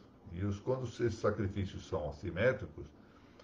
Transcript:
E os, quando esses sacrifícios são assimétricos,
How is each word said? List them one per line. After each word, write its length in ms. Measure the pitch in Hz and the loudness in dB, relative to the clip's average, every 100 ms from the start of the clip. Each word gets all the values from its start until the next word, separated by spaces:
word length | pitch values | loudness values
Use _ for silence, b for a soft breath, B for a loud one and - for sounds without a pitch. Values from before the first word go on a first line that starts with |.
| - - - | -20 -20 -10
E 140 | 85 101 | -2 -2
os, 140 | 98 | 0
quando 260 | - 131 120 | 0 0 -2
esses 300 | - 120 104 | 0 0 2
sacrifícios 720 | 110 101 98 101 92 92 - | 2 2 0 0 -2 -4 -4
são 220 | 85 73 | -2 -2
assimétricos, 760 | 71 - 82 120 127 90 - - b b b b b | -4 -4 4 4 4 0 -10 -14 b b b b b